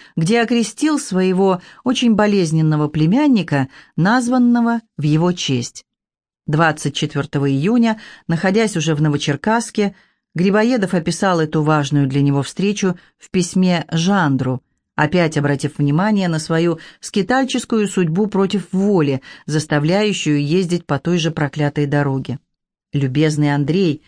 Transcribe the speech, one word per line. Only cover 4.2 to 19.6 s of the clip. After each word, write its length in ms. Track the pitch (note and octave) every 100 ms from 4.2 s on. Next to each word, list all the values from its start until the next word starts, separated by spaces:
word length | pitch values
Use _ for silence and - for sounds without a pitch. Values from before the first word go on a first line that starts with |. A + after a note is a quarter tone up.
| A#3+ B3+ A#3+ A#3+ A#3 A#3 - -
в 60 |
его 280 | D3 D#3 F3
честь. 540 | F3 - B2+ A#2+ - - _ _ _ _ _ -
Двадцать 480 | D3+ E3 D3+ D3 -
четвёртого 540 | D3 C#3+ C#3 C#3+ C#3
июня, 500 | C3+ F3+ A#3+ A#3 A3 - - -
находясь 480 | E3 F#3+ G#3 G#3+ E3
уже 180 | D#3
в 80 | D3+
Новочеркасске, 920 | D#3 C#3+ D3+ C#3 G#3+ A3+ A3 - G3+ - _ _ _ D#3+
Грибоедов 580 | F#3+ G#3 A#3 B3+ F3+
описал 460 | F3+ E3+ E3 G3 E3+
эту 240 | D#3 D#3+
важную 440 | D3+ D3+ C#3+ D3 C3+
для 140 | C#3+
него 220 | C#3+ C#3
встречу 560 | C#3 - G3 G#3 F#3 F3+ _ _
в 140 | -
письме 560 | F#3 F3+ F#3 F#3 F3 -
Жандру, 720 | D#3+ F3 G3+ D3+ C3 C3 B2 - _ _ -
опять 400 | D3+ F3+ D#3+ D#3+
обратив 440 | C#3+ C#3 D3 -
внимание 480 | C#3+ D#3 G#3+ G3+ F3+
на 100 | D#3+
свою 420 | D#3 E3 E3+ E3 - -
скитальческую 880 | - G#3 F#3+ C4 C4 B3 - A3+ G3
судьбу 400 | F#3+ E3+ E3+ G#3+
против 440 | G3 G3 G3+ -
воли, 500 | F#3 G3+ F#3 C#3 C3 - - -
заставляющую 960 | D#3